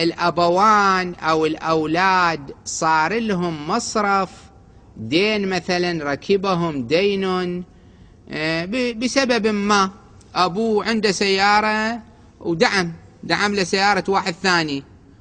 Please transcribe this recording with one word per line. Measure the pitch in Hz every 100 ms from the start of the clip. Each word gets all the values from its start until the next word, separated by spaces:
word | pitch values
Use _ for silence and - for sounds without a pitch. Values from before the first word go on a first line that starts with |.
الأبوان | 170 - 175 165 175 175 214 208 196 190 180
أو | 175 160 160 156
الأولاد | 156 156 160 156 165 190 185 175 160 135 -
صار | - - 160 160 160 220
لهم | 226 190 175 156 147
مصرف | 214 233 226 202 196 185 - - - - - - -
دين، | 110 151 208 214 196
مثلًا | 185 - 180 175 170 143
ركبهم | 139 - 196 196 180 170 147 117
دين، | 156 202 196 190 185 180 175 180 - - - - - -
آه، | 147 156 165
ب-، | 175 247 247 226
بسبب | 247 277 269 240 214
ما، | 208 202 208 190 - - - -
أبوه | 160 175 170 226 208
عنده | 190 226 208
سيارة | 180 202 190 202 208 214 214 220 233 - - - -
ودعم، | - 170 240 202 170 165 - -
دعم | - 165 202
له | 202
سيارة | 180 196 202 196 175
واحد | 190 185 170
ثاني، | 190 175 156 139 139 - - -